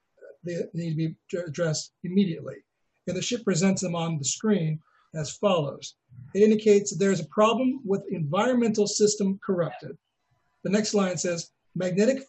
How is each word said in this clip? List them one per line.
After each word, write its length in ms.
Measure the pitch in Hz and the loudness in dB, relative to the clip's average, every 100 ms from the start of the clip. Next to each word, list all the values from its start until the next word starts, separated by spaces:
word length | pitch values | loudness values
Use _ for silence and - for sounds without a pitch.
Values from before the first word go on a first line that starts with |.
| _ _ - - | _ _ -20 -14
They 120 | 170 170 - | -8 -6 -6
need 160 | 170 170 | -6 -6
to 60 | 156 | -4
be 200 | 160 - _ | -4 -6 _
dr-, 160 | 180 170 | -8 -8
addressed 440 | 143 165 151 - _ | -2 -2 -2 -8 _
immediately. 520 | 175 185 180 160 120 - _ _ _ _ - | -2 2 2 -2 -10 -14 _ _ _ _ -8
And 100 | 175 | -6
the 60 | |
ship 220 | - 240 | -4 -2
presents 400 | 202 160 196 190 | 0 2 2 2
them 100 | 180 170 | -2 -2
on 220 | 165 156 | -4 -4
the 80 | 139 | -4
screen, 540 | - 220 190 160 156 - _ _ 160 | -2 0 2 0 -4 -8 _ _ -10
as 140 | 147 | -8
follows. 640 | - 202 175 139 - - - _ - - | -2 0 2 -2 -8 -16 -20 _ -20 -6
It 80 | 190 | 4
indicates 480 | 214 214 214 202 202 | 6 6 6 6 4
that 80 | 160 | 0
there 120 | 196 | 0
is 80 | 170 | 0
a 60 | - | 0
problem 520 | - 214 240 254 285 185 | 2 4 4 0 -2 -2
with 180 | 196 - | -4 -2
environmental 760 | 175 143 185 247 240 226 214 202 | -6 -2 0 2 2 2 2 0
system 520 | - 208 208 196 196 | 2 2 2 -2 -2
corrupted. 540 | - 180 160 - 156 165 _ _ _ _ _ _ | -2 -2 -2 -6 -14 -18 _ _ _ _ _ _
The 60 | 175 | -2
next 240 | 208 214 | 0 2
line 240 | 208 185 175 | 0 0 0
says, 340 | 180 170 - _ _ 165 | -4 -4 -8 _ _ -6
"Magnetic 480 | 180 180 226 269 | -2 2 2 2